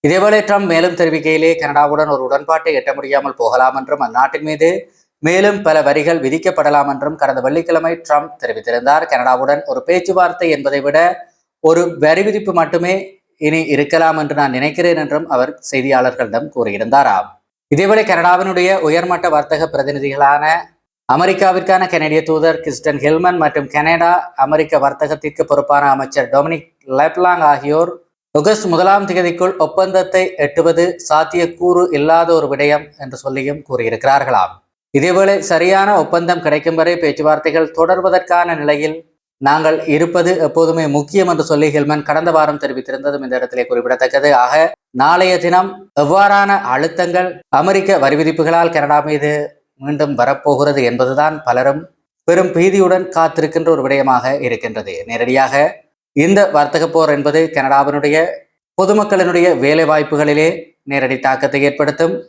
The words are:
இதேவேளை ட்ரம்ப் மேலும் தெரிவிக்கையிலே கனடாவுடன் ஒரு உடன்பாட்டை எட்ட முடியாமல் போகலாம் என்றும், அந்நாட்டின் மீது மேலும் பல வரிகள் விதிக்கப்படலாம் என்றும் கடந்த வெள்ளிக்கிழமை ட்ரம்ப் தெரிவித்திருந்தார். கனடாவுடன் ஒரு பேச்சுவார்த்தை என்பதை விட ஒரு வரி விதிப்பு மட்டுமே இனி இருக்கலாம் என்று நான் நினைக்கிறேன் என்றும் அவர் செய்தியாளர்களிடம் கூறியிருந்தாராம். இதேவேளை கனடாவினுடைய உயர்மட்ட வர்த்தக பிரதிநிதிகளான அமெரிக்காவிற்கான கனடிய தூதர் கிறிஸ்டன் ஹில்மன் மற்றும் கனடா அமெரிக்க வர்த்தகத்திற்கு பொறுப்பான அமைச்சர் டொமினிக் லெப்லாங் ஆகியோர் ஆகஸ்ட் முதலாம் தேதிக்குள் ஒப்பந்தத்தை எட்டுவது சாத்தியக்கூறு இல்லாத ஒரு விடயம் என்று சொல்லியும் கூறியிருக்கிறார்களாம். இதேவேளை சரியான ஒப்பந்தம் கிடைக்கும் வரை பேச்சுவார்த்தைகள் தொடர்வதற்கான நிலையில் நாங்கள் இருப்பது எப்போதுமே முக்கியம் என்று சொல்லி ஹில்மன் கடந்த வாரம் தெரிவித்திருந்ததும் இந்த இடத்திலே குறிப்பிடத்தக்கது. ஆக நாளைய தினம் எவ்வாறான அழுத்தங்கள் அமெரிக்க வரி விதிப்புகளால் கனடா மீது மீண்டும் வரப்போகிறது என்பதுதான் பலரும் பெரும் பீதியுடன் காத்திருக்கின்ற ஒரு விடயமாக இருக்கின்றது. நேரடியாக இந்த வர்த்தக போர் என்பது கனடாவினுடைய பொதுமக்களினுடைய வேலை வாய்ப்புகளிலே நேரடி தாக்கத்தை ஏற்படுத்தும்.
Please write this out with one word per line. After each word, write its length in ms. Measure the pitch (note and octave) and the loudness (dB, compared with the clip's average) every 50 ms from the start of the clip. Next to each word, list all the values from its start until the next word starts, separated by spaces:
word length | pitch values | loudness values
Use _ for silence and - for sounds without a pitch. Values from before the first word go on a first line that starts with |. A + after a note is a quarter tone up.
| - | 2
இதேவேளை 320 | D3 E3+ F#3+ G3+ G#3+ G#3+ G#3+ G#3 G#3 | 2 2 4 4 4 4 2 2 2
ட்ரம்ப் 200 | G3+ G3+ G3+ F3 E3 | 0 0 0 0 0
மேலும் 220 | E3 F3 F3+ E3+ F3 | 0 0 0 0 0
தெரிவிக்கையிலே 500 | F3 D#3+ D#3 D#3 D3 D#3 D#3+ D#3 D#3+ E3 E3 E3 D#3+ | 0 0 0 -2 -2 0 0 2 2 2 2 0 -2
கனடாவுடன் 500 | D3 C#3+ C#3+ D3 D3 D3 D3 D#3 D3+ C#3+ | -2 0 2 2 2 2 0 0 0 -2
ஒரு 80 | C3+ C3 | -4 -2
உடன்பாட்டை 480 | B2+ C3+ C#3 D3 D#3+ D#3+ D#3 D#3 E3 D3+ C3 | -2 -2 -2 0 0 -2 0 0 0 -2 0
எட்ட 140 | - C#3+ C#3 C#3 | -2 -2 -6 -6
முடியாமல் 380 | C#3 C3+ C#3 C#3 C#3 C#3 B2+ - | -4 -2 -2 -2 -2 -2 -6 -2
போகலாம் 380 | A#2+ A2 A#2 B2 B2+ C3 C3 C3+ | -2 0 2 2 2 2 0 -4
என்றும், 240 | C3 C#3 D3 C#3+ C3 | -6 -6 -4 -4 -4
அந்நாட்டின் 400 | A#2 A2+ D3+ - - - D3+ D3+ D#3 | -2 0 0 0 0 -2 -6 -6 -6
மீது 200 | D#3 D3 D#3+ E3+ F#3 G3 - _ _ _ _ _ _ _ - | -2 0 2 2 0 -2 -8 _ _ _ _ _ _ _ -2
மேலும் 360 | D#3+ F3 F#3+ G3+ G#3 G3+ G3 G3+ | 0 2 4 2 2 0 0 0
பல 160 | D#3+ D#3 D#3 C#3+ C#3+ | 2 2 4 2 2
வரிகள் 320 | C#3+ D#3 C#3+ E3 E3+ D#3+ C3 | 0 2 0 0 0 0 -2
விதிக்கப்படலாம் 640 | C3 C#3+ E3 - F#3 - D#3+ D3 D3 D3 C#3+ C#3+ C#3+ C#3 | -2 -4 -2 -2 -2 -2 0 0 2 2 2 0 0 -4
என்றும் 260 | C3 C#3 D3+ D#3+ - C#3+ | -4 -6 -6 -4 -2 -2
கடந்த 200 | C3+ - C3 B2 | -2 -2 -2 -2
வெள்ளிக்கிழமை 460 | C3 D3 E3 E3 E3+ E3+ D#3+ E3 E3 E3+ E3+ - | -2 -2 -2 -2 0 -2 0 0 -2 -6 -6 -2
ட்ரம்ப் 300 | - D3 D3 D3+ D#3+ - _ - | 0 0 0 0 -4 -14 _ -8
தெரிவித்திருந்தார். 640 | A#2 G#2+ A2 G#2+ A#2 A#2+ A#2+ B2 C3 D3 D#3+ E3 - | -8 -8 -6 -4 -4 -4 0 2 2 2 2 2 0
கனடாவுடன் 500 | C#3 B2 B2 B2+ B2+ B2 C3+ C3+ C#3+ C#3+ - - - | -2 0 2 0 0 0 2 0 -2 -2 -2 -6 -6
ஒரு 100 | - F3 E3 | -6 -2 0
பேச்சுவார்த்தை 600 | F3 F#3 F3 F#3 F3+ F#3 F3+ E3+ E3+ - F3+ E3 D3+ | -2 0 0 0 0 2 2 0 0 -2 -2 -2 -2
என்பதை 240 | C#3 C#3 C#3 C#3+ C#3 C3+ | 0 -2 -2 -2 -2 -2
விட 100 | C#3+ C#3+ D#3 E3+ F3 F#3 - - _ _ _ _ _ _ _ - | 0 2 2 2 2 0 -4 -12 _ _ _ _ _ _ _ 2
ஒரு 200 | D#3 E3 E3+ F3 F3 - C#3 D3 | 2 4 4 2 -2 -2 0 2
வரி 180 | D3+ D#3+ F3+ G3 G#3+ | 2 4 2 2 -2
விதிப்பு 240 | G3+ G#3 G#3 G3+ F3 E3+ | -2 -2 -4 -2 0 0
மட்டுமே 340 | E3 - - E3 E3+ F3 F#3+ G3 G3 - - _ _ _ _ _ | 0 0 -2 -2 -2 -2 -4 -4 -6 -10 -20 _ _ _ _ _
இனி 180 | D3+ D3+ D#3+ E3 D#3+ D3+ D3 | -2 0 0 0 -2 0 0
இருக்கலாம் 440 | C3+ C#3+ C#3+ - E3 E3 E3 D#3 D#3 | -2 0 0 2 2 2 2 0 0
என்று 140 | D3+ C#3+ D3 D3 | -4 -4 -2 -2
நான் 140 | C#3+ C3+ B2+ | -2 0 -2
நினைக்கிறேன் 440 | B2+ C#3 D#3 D3+ - E3+ F3 E3 D#3+ | -2 -4 -4 -2 0 0 0 0 0
என்றும் 240 | D3+ C#3+ C#3+ D#3 E3 E3 D3 | -2 -4 -4 -6 -4 -2 -2
அவர் 180 | B2 B2+ C3 - - - - | -2 -2 -2 -4 -16 -14 -6
செய்தியாளர்களிடம் 760 | - C3 B2 C#3 C3+ B2+ B2+ B2+ A#2+ - B2 G#2+ G#2+ A#2+ - - _ | -4 -4 -2 0 0 2 2 0 -2 -4 -6 -4 -4 -6 -6 -6 _
கூறியிருந்தாராம். 680 | B2+ A#2 G#2+ G2+ G2+ A2 A2+ A2 C#3 C#3 A#2 G2+ F#2 F2+ - - _ _ _ _ _ _ _ | -6 -4 -4 -4 -6 -4 0 2 2 2 2 0 -2 -2 -6 -14 _ _ _ _ _ _ _
இதேவேளை 320 | D3 C#3+ F#3+ G3 G#3+ A3 G#3+ G#3 | -2 0 2 2 2 2 2 0
கனடாவினுடைய 600 | F3+ E3+ E3 F3 F3+ F3+ F#3+ F#3+ F#3 F3+ F3+ F#3 G3 F#3+ E3 | 0 2 2 4 4 4 2 0 0 0 0 2 0 0 0
உயர்மட்ட 400 | D3+ D#3 E3+ E3+ F3+ F3+ D#3+ F3+ F3 D3+ | 0 0 0 0 -2 -4 -2 -2 0 0
வர்த்தக 320 | D3 D3 - D#3+ D3+ D#3+ D3+ | 0 0 -2 -2 -2 -2 -4
பிரதிநிதிகளான 720 | D3+ C#3 C3+ D3 C#3+ C#3 C#3 C#3+ C3+ C#3+ C#3+ C#3 C#3+ D3 D3+ D#3 D#3+ E3+ E3+ - _ _ _ _ _ _ _ - | -2 -4 -4 -4 -6 -6 -6 -6 0 2 2 2 2 2 0 0 -2 -2 -4 -10 _ _ _ _ _ _ _ -2
அமெரிக்காவிற்கான 800 | B2+ D3 F3+ F#3+ F#3 F#3 G3 F#3+ F3+ F#3 - F#3+ F#3+ F#3 F#3 F3+ F3+ | 0 0 2 0 0 2 0 0 0 0 0 0 0 0 2 0 -2
கனடிய 260 | E3 D#3+ D#3 D3+ D#3+ D#3 D#3+ | -2 -2 0 0 -2 0 0
தூதர் 300 | D#3+ D#3 D#3 E3 D#3+ E3 - | -2 2 2 0 0 -2 -6
கிறிஸ்டன் 380 | D#3 C3 - - D3+ D3 C#3 C#3 | -8 -10 -4 -4 -4 -4 -2 0
ஹில்மன் 360 | D3 D#3 D#3+ F3+ F3+ F3+ E3+ D#3 | 0 0 2 2 0 0 0 -2
மற்றும் 260 | D3 - D3+ C#3 - - | -2 -2 -4 -6 -4 -4
கனடா 380 | D3 D3+ D#3+ E3+ E3 E3+ E3+ F3 F3 - - _ - C3+ | -2 0 0 0 2 2 2 2 0 -2 -6 _ -2 0
அமெரிக்க 340 | C#3 D#3 D#3 D#3+ D3+ D#3+ C#3+ C#3 | 0 2 0 0 0 0 0 0
வர்த்தகத்திற்கு 640 | C#3 C#3 - D#3 C#3+ D#3 D3+ - D3+ C#3+ - C#3+ - | 0 0 -2 -4 -4 -4 -6 -6 -10 -6 -6 -2 0
பொறுப்பான 380 | C#3+ C#3+ C#3+ - D3 C#3+ C#3+ C#3 C3+ | 0 -2 2 2 2 2 4 2 0
அமைச்சர் 340 | C3+ C3+ C3+ - D3 B2+ A#2 C3+ | 0 -2 -4 -2 -4 -2 2 0
டொமினிக் 360 | C#3 D3 E3 E3 D3+ - _ _ _ _ C3+ C3 C3+ | 0 0 0 -4 -6 -8 _ _ _ _ -4 0 0
லெப்லாங் 460 | D3+ E3 E3 F3+ F3+ F3+ F3 F3 D#3+ D3 | 0 0 0 0 0 2 2 2 2 2
ஆகியோர் 400 | C#3+ B2+ C3+ C#3+ D3 D#3 E3+ F3 F3 - _ _ _ _ _ _ _ D3 | 2 2 0 -2 0 0 0 -2 -4 -14 _ _ _ _ _ _ _ 0
ஆகஸ்ட் 280 | D3+ G3+ G#3+ G#3+ G#3+ F#3 E3 | 2 2 0 0 0 -2 0
முதலாம் 340 | D#3+ F#3 F#3+ G3 G3+ G3 - | 2 4 4 2 2 0 -2
தேதிக்குள் 440 | F3 F#3 F3+ F3+ E3+ E3+ F#3 F#3 F#3+ - D#3+ | -2 -2 0 -2 -2 -2 -2 -2 0 -2 -4
ஒப்பந்தத்தை 580 | D#3 - G3 F#3+ F#3 F#3+ F#3 F3+ F#3 - F#3 F#3 F#3 - - D3 | -2 0 -2 -2 2 2 0 0 2 0 0 0 0 -2 -4 -4
எட்டுவது 400 | C#3+ - E3+ D3+ E3 E3 E3 F3 F3+ E3+ F3 - - | -2 0 0 2 2 2 2 0 0 -2 -8 -4 0
சாத்தியக்கூறு 760 | D#3 D#3 D#3+ D#3 - F3 E3+ E3+ E3+ - F3 F3+ F3+ F3+ F3 F3+ D#3+ C#3+ | 0 0 0 0 -2 -2 -2 -2 -4 -2 0 2 2 2 2 0 0 -2
இல்லாத 320 | D3 D#3 D#3+ E3 E3+ E3+ E3+ D#3+ | 2 2 2 2 4 2 2 0
ஒரு 100 | D3 C3+ | 0 -2
விடயம் 340 | C#3 C3+ D3 D3 D3 D3 D3 - _ _ C#3+ | -2 -2 0 0 0 0 -2 -8 _ _ -16
என்று 140 | C3 C3 B2+ - | -14 -14 -10 -10
சொல்லியும் 400 | C3+ C3 C3+ C3 C#3+ C#3+ D3+ - - | -6 -6 -4 -6 -6 -8 -8 -8 -8
கூறியிருக்கிறார்களாம். 840 | C3 A#2+ A#2 A2+ A#2 A2 - C3+ C#3 C#3 C3+ C3+ B2 G2+ F2+ F2 - _ _ _ _ _ _ _ - C#3 | -6 -4 -2 -4 -4 -2 0 2 2 2 2 0 0 0 0 0 -4 _ _ _ _ _ _ _ -2 0
இதேவேளை 360 | C#3 F3+ F3+ F#3+ G3 G3 G3 F#3+ G3 - | 0 2 2 2 2 2 2 0 0 0
சரியான 380 | F3 D#3+ E3+ F3+ F#3+ G3 G3 G3+ G#3 F3+ D3+ | 0 2 2 2 2 2 2 2 2 2 0
ஒப்பந்தம் 400 | - - E3+ E3+ E3 D#3+ E3+ - | 0 -2 -2 0 0 -2 0 0
கிடைக்கும் 340 | D#3 D3 D3+ C#3+ E3 E3 D#3+ | 0 -2 0 0 -2 0 0
வரை 120 | D#3 E3+ F3 E3+ E3 | 0 0 0 0 -2
பேச்சுவார்த்தைகள் 720 | D3 C#3 - D3+ D3+ D3+ D3+ - D#3+ D3 E3 D#3+ D3+ D#3+ E3 | -2 -2 0 2 2 2 2 0 -2 0 0 -2 -2 0 0
தொடர்வதற்கான 760 | E3 E3 F#3 F#3 F#3 F#3+ F#3 F3+ F3+ - F3+ F3 F3 F3 E3 D#3 | 2 2 2 0 2 2 0 0 0 2 0 0 0 0 -2 -2
நிலையில் 380 | D3 D3 D3 C#3+ D3+ D#3 D#3 E3 - _ _ _ _ _ _ _ | 0 -2 0 0 -2 -4 -6 -8 -14 _ _ _ _ _ _ _
நாங்கள் 360 | C3+ C#3 D3 D#3 D#3 D#3 D#3+ D#3 - D#3+ D3 | 0 2 2 2 2 2 0 0 0 0 0
இருப்பது 380 | D3+ E3+ E3 F3 F3 E3+ F3 F#3 E3 E3 | 0 0 0 0 0 0 0 0 0 -2
எப்போதுமே 380 | C#3+ - E3 E3 D#3+ E3 E3 D#3+ D3 C#3 | 0 2 2 2 2 0 -2 -2 -2 -2
முக்கியம் 340 | D3 C#3+ D3 E3 G3 F#3 F3 | -4 -4 0 0 0 2 2
என்று 120 | E3+ D3+ - | 0 -2 -2
சொல்லி 200 | D#3+ D#3 D3 D3+ D3+ C#3+ | -2 0 2 2 2 0
ஹில்மன் 280 | D3+ C#3+ D3 D3+ D3+ C#3+ - | 0 0 0 -2 -4 -2 -2
கடந்த 220 | D3 D#3 E3+ E3+ D#3+ | -2 0 0 2 2
வாரம் 240 | D#3 D3+ D3 D3 D3 D3 | 2 2 2 -2 -4 -6
தெரிவித்திருந்ததும் 600 | C3+ B2+ C3 C3 - C3+ - C#3 C#3+ C#3+ C#3+ C3+ | -6 -8 -8 -8 -10 -10 -6 -6 -6 -6 -6 -6
இந்த 80 | B2+ B2+ B2 | -4 -4 -4
இடத்திலே 240 | B2+ B2 B2 B2 B2 B2 | -4 -4 -4 -6 -4 -2
குறிப்பிடத்தக்கது. 600 | B2+ A#2+ A#2+ A#2+ B2+ B2 C3 B2+ - C#3 C#3 D3 C#3 B2 | -2 -4 -2 -2 -2 0 0 0 0 2 2 4 4 4
ஆக 120 | B2 B2 C#3+ D#3 D#3+ E3+ - _ _ _ - B2+ | 2 2 2 2 2 0 -2 _ _ _ -2 0
நாளைய 320 | C3+ D3+ E3+ F3+ F#3 F#3 F#3 E3+ D3+ | 2 4 4 4 4 2 2 0 0
தினம் 260 | F3 F3+ F#3 F#3 G3 F#3+ - - _ _ - | 2 2 2 2 0 -6 -14 -20 _ _ -2
எவ்வாறான 500 | D3 C#3+ F3 G3 G3+ G3+ G3+ G3+ G3+ G3+ G3+ G3 - B2 B2+ | 0 2 4 4 4 4 4 2 2 2 0 -2 0 -2 -2
அழுத்தங்கள் 540 | C3 D3+ E3 E3 - F3+ F3 E3+ F3+ F3+ F#3 - - _ _ - | -2 -2 -4 -2 -4 -4 -2 0 -2 -2 -2 -6 -12 _ _ 0
அமெரிக்க 400 | C3+ D#3 F#3+ F#3+ F#3+ F#3+ G3 G3 D#3+ C3+ | 0 2 2 0 0 2 2 2 2 2
வரி 140 | C#3 D3 D3 | 2 2 2
விதிப்புகளால் 520 | D#3+ D#3 D#3 D#3+ D#3+ D#3 E3+ E3+ E3+ E3 E3 | 0 0 0 0 0 0 2 2 2 2 0
கனடா 240 | D#3 C#3+ C#3+ D3 D3+ D3 | -2 0 2 2 0 2
மீது 240 | D3+ D3+ C#3+ D3 D3 D3+ D3 D3 - _ _ _ _ _ _ | 0 -2 -2 -2 -2 -2 -2 -4 -8 _ _ _ _ _ _
மீண்டும் 320 | C3+ C#3+ D3+ C#3+ D3+ D3 C#3 A#2 | -8 -8 -2 -2 -2 -2 0 0
வரப்போகிறது 640 | A#2+ C3 C#3 C#3 - D3 C#3+ C3 C#3+ C#3+ C#3+ C#3 B2+ A#2+ | 0 0 0 -2 0 -2 0 2 0 0 0 0 0 0
என்பதுதான் 460 | A#2+ A#2+ B2+ B2+ C3 C#3+ D3+ D#3 D#3 D3 - | 0 0 -2 0 0 0 0 0 -2 -4 -4
பலரும் 340 | B2+ A#2+ B2+ C3 C#3 C#3 D#3 E3+ - _ _ _ _ _ _ _ | -2 -2 0 0 0 -2 -2 -8 -14 _ _ _ _ _ _ _
பெரும் 240 | - F3 F3 F#3 F#3 - | 0 2 2 2 0 0
பீதியுடன் 520 | E3 F3 F#3+ F#3+ G3+ F#3+ F3 F3+ F#3 F3+ F3+ - | 2 2 2 4 2 2 4 2 0 -2 -2 0
காத்திருக்கின்ற 540 | E3+ E3 D#3 - E3+ D3+ D3+ - E3 D#3+ E3 D#3+ | 0 0 0 0 -2 -4 -2 -2 -2 0 0 0
ஒரு 80 | C#3 C3 | 0 0
விடயமாக 500 | C3 C#3 C#3 C3 C3+ B2+ B2 A#2 C3 C#3 C#3+ C3+ | -2 0 0 2 2 0 0 0 -2 -4 -2 -4
இருக்கின்றது. 480 | B2 A#2 A2 - A2+ A2 A2 G#2 - - E2 - A#2 | -4 -6 -6 -8 -10 -10 -10 -10 -10 -12 -12 -10 -10
நேரடியாக 560 | A#2 A2+ A#2+ B2 B2+ C3 C3+ B2+ C3+ C#3+ D3 D#3 - - _ _ _ _ _ _ _ | -4 -4 -2 0 2 0 0 2 2 0 0 0 -2 -8 _ _ _ _ _ _ _
இந்த 240 | D3 D#3 F3 G3 G#3 G3+ F#3+ - | 0 2 4 4 4 2 4 2
வர்த்தக 320 | D3 D3 C#3+ - D3+ D#3+ D#3+ D#3+ | 0 0 2 0 -2 -2 0 2
போர் 180 | E3 D#3+ D3+ D3 | 0 2 2 0
என்பது 240 | C#3+ C3+ D3 D3 D#3+ E3 D#3+ D#3+ | 0 0 0 2 2 0 0 -2
கனடாவினுடைய 640 | D3 C3+ C3 C#3 C#3 C#3 C#3+ C#3+ C#3+ C#3+ D3 D3 D#3 E3 F3+ - - _ _ _ _ _ _ _ | -2 0 2 2 2 2 0 -2 -2 -2 0 0 0 0 -2 -4 -12 _ _ _ _ _ _ _
பொதுமக்களினுடைய 720 | - F#3+ F#3+ G#3 G#3+ G#3 G#3+ G3+ F#3 F3+ F3 E3+ F3 E3+ F3+ E3 B2+ C3+ | -2 0 2 2 2 2 0 0 0 0 2 2 2 2 2 2 2 2
வேலை 220 | C#3 D3+ D#3+ D#3+ D3 | 2 2 2 2 2
வாய்ப்புகளிலே 580 | D#3 D3+ D3 - D#3 D3 D3+ D3 D3 D3+ D#3 E3 F3 D#3+ - _ _ _ _ C#3 C#3 | 2 0 0 -2 -2 0 0 0 2 2 0 0 -2 -4 -12 _ _ _ _ -6 -4
நேரடி 260 | C#3 C3 B2+ C3 B2+ - | -2 -2 -2 -4 -2 -2
தாக்கத்தை 340 | C3+ C3 B2+ C#3+ C3 - C#3 C#3 C#3+ | -2 0 0 -2 -2 0 0 0 0
ஏற்படுத்தும். 440 | C#3 - D3 C#3+ C#3+ - E3 E3 E3 - - | 0 0 -2 -2 0 -2 -2 -2 -2 -6 -12